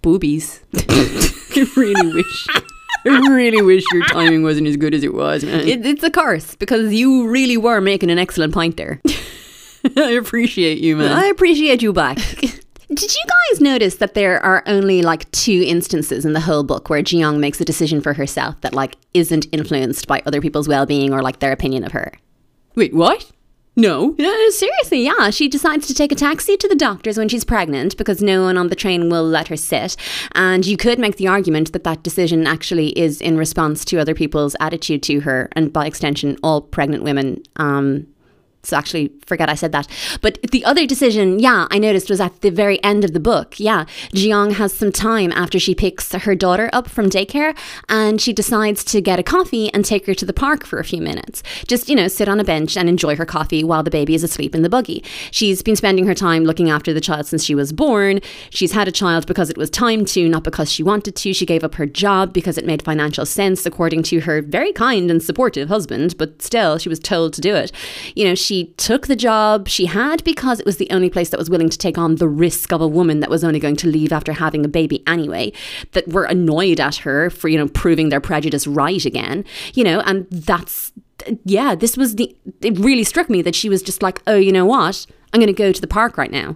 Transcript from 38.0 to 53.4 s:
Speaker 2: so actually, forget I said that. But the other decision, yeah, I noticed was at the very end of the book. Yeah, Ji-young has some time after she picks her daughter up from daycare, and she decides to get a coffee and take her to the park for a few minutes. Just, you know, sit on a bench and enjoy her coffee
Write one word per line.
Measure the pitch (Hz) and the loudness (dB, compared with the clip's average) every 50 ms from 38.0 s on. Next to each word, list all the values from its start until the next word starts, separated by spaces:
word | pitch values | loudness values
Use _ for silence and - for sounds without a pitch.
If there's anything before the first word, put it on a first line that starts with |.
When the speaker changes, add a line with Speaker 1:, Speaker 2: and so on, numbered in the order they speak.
| 156 _ _ _ _ _ _ _ _ _ _ _ _ | -6 _ _ _ _ _ _ _ _ _ _ _ _
Speaker 2:
so | - - | -4 -2
actually, | 143 - - - 165 147 139 - - - | -2 -2 -2 -4 -4 -4 -4 -6 -12 -6
forget | - 180 160 165 147 | -6 -6 -6 -4 -6
I | 156 | -6
said | 151 - 160 | -4 -4 -4
that. | 156 147 143 - - - - - - - | -4 -4 -6 -6 -12 -12 -10 -10 -8 -2
But | - 220 214 - - 233 | -2 -2 -2 -2 -6 -2
the | - 254 - | -2 0 2
other | - 285 311 320 | 2 2 2 2
decision, | 247 269 - 285 240 214 214 196 185 185 208 | 0 0 2 2 2 4 4 2 2 4 4
yeah, | 233 262 240 196 165 - | 4 4 4 4 2 0
I | - 202 | 0 2
noticed | 214 220 202 190 190 - | 2 4 2 0 0 0
was | 202 185 | -2 0
at | 196 175 - _ | 0 -2 -4 _
the | - 202 | -2 0
very | 175 175 208 202 196 - - | 2 2 2 2 0 2 2
end | 202 208 208 208 | 0 2 2 2
of | 180 151 | 0 0
the | - | 0
book. | 151 226 233 156 - - - - | 0 2 0 0 0 -4 -10 -4
Yeah, | 208 214 - 185 156 - - - - - - | 0 0 0 0 -2 -4 -12 -16 -14 -4 -2
Ji-young | 190 190 214 214 202 202 208 | 0 2 2 2 2 2 2
has | 202 190 214 196 - | 2 0 0 -2 -2
some | - 214 202 | -2 -2 -2
time | 185 - 202 220 226 220 196 170 | -2 0 0 0 2 2 0 0
after | - - 180 170 - | 0 -2 -2 0 0
she | 185 - - 185 | -2 0 0 0
picks | - - 185 185 - - - | 0 0 -2 -2 -4 -10 -8
her | - 185 - 214 196 | -8 -4 -2 0 0
daughter | 185 190 180 180 196 220 226 - | 2 2 2 2 0 0 0 -2
up | 247 247 - | -4 -4 -2
from | - - 214 196 | -4 0 0 2
daycare, | 190 190 196 196 - 294 294 311 302 - - - - - - | 2 0 -2 -2 -2 -2 -2 -2 -4 -6 -14 -18 -18 -18 -6
and | - 220 220 220 208 214 214 | -2 0 0 2 2 0 0
she | - 247 214 | 0 -2 -2
decides | 202 202 - 247 214 214 214 208 - - | -2 -2 0 0 0 0 0 -2 -4 -4
to | - - 208 | -2 -2 0
get | 175 190 185 175 | 2 2 0 0
a | 180 | 0
coffee | - - 359 370 - - 233 214 - - | 0 0 0 0 0 -2 -2 -2 0 0
and | 202 202 | 0 0
take | - 214 196 - | 2 0 -2 0
her | - 190 | -2 -4
to | - - | -4 -4
the | 175 - | -4 -4
park | - - 277 - 294 - | -2 0 0 -2 -2 -4
for | - - - | -8 -8 -8
a | 165 | -6
few | - - 170 | -6 -6 -6
minutes. | 165 - - - - - - - - - - - - | -6 -6 -6 -8 -10 -12 -14 -14 -14 -12 -14 -14 -4
Just, | - 240 233 - | -2 -2 -2 0
you | - 294 | 2 2
know, | 247 175 190 | 2 2 0
sit | - - 214 | 0 0 0
on | 196 196 214 | 0 2 0
a | 202 | 0
bench | 185 165 156 156 160 - | 0 0 -2 -2 -2 -2
and | 190 180 170 | 0 2 2
enjoy | 175 175 - 156 147 | 2 2 2 0 0
her | 143 165 | -2 -4
coffee | - - 160 | -4 -2 -4